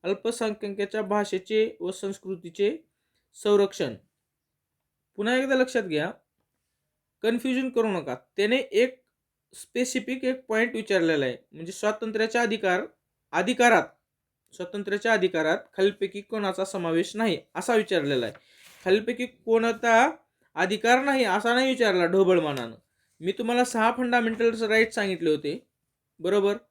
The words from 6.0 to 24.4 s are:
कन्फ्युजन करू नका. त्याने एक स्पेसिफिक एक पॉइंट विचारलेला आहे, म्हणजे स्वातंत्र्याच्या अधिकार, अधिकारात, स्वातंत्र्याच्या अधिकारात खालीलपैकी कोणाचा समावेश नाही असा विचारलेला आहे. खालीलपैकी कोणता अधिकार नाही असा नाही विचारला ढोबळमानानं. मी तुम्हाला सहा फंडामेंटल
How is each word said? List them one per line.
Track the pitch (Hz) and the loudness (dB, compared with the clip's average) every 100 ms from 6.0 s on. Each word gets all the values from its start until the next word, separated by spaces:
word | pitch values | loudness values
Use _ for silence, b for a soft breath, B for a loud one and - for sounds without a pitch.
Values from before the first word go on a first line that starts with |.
| 165 - _ _ _ _ _ _ _ _ _ _ | -4 -8 _ _ _ _ _ _ _ _ _ _
कन्फ्युजन | 220 233 262 254 262 | -2 -2 -2 -2 -2
करू | 240 220 | 0 0
नका. | 185 131 - _ - | -2 -6 -10 _ -2
त्याने | 208 254 | 0 0
एक | - 202 254 - _ _ _ _ _ | 0 2 0 -2 _ _ _ _ _
स्पेसिफिक | - - 240 247 254 - 262 | -20 -10 -4 -2 -2 -4 -4
एक | 254 254 - | -2 -4 -2
पॉइंट | 220 240 226 | 0 0 -2
विचारलेला | 214 196 165 156 131 | 0 2 2 2 0
आहे, | 120 _ | -4 _
म्हणजे | 147 165 | -16 -14
स्वातंत्र्याच्या | - 208 214 220 214 220 240 | -4 -4 -2 -6 -2 0 0
अधिकार, | 233 220 196 180 277 _ _ _ _ | 0 0 0 0 -4 _ _ _ _
अधिकारात, | 160 185 247 240 226 - _ _ _ _ _ _ | -2 -2 4 6 6 2 _ _ _ _ _ _
स्वातंत्र्याच्या | - 175 202 196 202 226 | -14 -10 -10 -6 -4 0
अधिकारात | 220 180 165 156 - - - | 2 2 0 0 -2 -4 0
खालीलपैकी | 196 202 196 202 | 0 0 -6 -6
कोणाचा | 202 220 196 185 190 | -10 -6 -4 -4 -6
समावेश | 190 170 165 165 208 | -4 -2 -2 -2 -2
नाही | 226 165 - 165 | -2 -2 -6 -8
असा | 185 233 | 0 0
विचारलेला | 214 185 143 135 113 | 2 -2 0 -2 -4
आहे. | - B B B B 185 | -10 B B B B 0
खालीलपैकी | 196 220 240 247 | 0 0 -6 -8
कोणता | _ - 226 233 220 233 226 277 320 _ _ _ 156 | _ 0 2 2 0 4 4 4 0 _ _ _ -4
अधिकार | 185 208 226 254 | -2 0 4 4
नाही | 277 269 | 4 2
असा | 226 190 226 | 2 2 2
नाही | 240 262 | 2 2
विचारला | 254 226 180 170 | 2 2 2 2
ढोबळमानानं. | 190 185 180 156 135 117 113 _ _ _ _ | 4 6 4 2 -4 -8 -14 _ _ _ _
मी | 170 | -6
तुम्हाला | 196 226 240 247 | -4 -2 0 0
सहा | 233 220 240 | 2 2 2
फंडामेंटल | 247 240 226 226 | 0 0 0 0